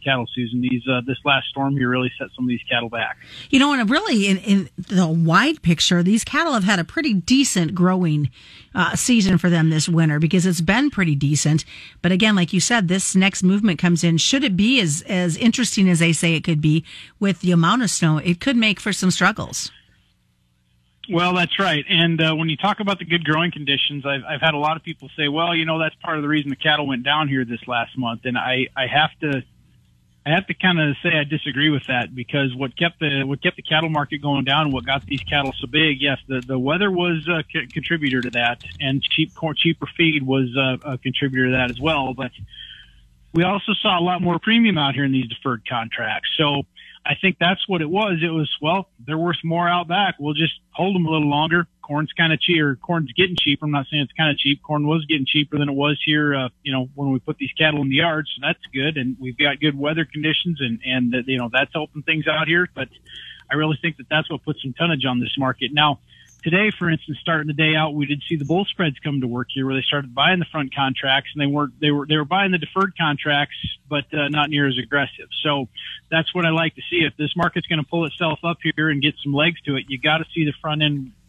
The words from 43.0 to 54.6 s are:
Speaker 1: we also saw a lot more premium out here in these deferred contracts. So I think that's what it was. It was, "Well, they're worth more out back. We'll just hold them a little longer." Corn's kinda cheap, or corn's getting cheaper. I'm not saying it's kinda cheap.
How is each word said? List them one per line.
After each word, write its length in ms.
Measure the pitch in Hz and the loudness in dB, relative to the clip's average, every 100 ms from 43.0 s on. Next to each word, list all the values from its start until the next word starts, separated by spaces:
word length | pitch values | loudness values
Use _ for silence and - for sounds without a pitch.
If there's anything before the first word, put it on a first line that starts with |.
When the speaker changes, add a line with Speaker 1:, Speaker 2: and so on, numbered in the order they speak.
| _ _ _ | _ _ _
Speaker 1:
we 80 | 165 | 0
also 320 | 180 196 - | 2 0 -2
saw 260 | 202 214 180 | -2 2 2
a 0 | |
lot 220 | 175 180 | 2 0
more 160 | 175 170 | 0 0
premium 400 | - 233 226 165 | 2 4 4 4
out 160 | 139 | 0
here 100 | 135 | 0
in 80 | 139 | 0
these 160 | 131 120 | 0 -2
deferred 400 | 117 139 117 - | -6 -6 -6 -4
contracts. 640 | 120 113 - 110 104 - - | -6 -6 -6 -6 -4 -4 0
So 240 | 147 139 - - - - 147 | 0 0 -6 -12 -20 -12 -6
I 100 | 143 | -2
think 200 | 190 - | -2 0
that's 300 | 170 190 - | 0 0 -2
what 140 | 180 | -2
it 80 | 151 | 0
was. 300 | 190 214 165 | 0 0 0
It 80 | 165 | 0
was, 180 | 160 147 - | -2 -2 -2
"Well, 260 | 151 190 185 _ | -2 -2 -4 _
they're 200 | 117 160 | -6 -2
worth 180 | 175 165 | -2 -2
more 240 | 165 165 175 | -2 0 2
out 200 | 175 160 | 0 0
back. 260 | 180 196 - | -2 -2 -2
We'll 140 | 147 | -4
just 220 | 147 160 - _ | 0 -2 -2 _
hold 240 | - 185 | -4 0
them 100 | 190 | 0
a 60 | 156 | 2
little 180 | 160 147 | 2 2
longer." 380 | 143 151 175 170 _ | 2 2 2 0 _
Corn's 280 | - 147 156 | -6 -4 -4
kinda 240 | - 165 156 | 0 2 2
cheap, 240 | - 165 | 2 2
or 140 | 147 135 | 2 0
corn's 360 | - 170 135 | -2 -2 -2
getting 240 | 117 185 175 | 0 0 2
cheaper. 300 | 151 143 151 | 0 0 0
I'm 60 | |
not 160 | 147 135 | -2 -2
saying 140 | 151 | -4
it's 80 | 135 | -4
kinda 220 | - 156 139 | 0 0 2
cheap. 260 | 139 143 | 0 -2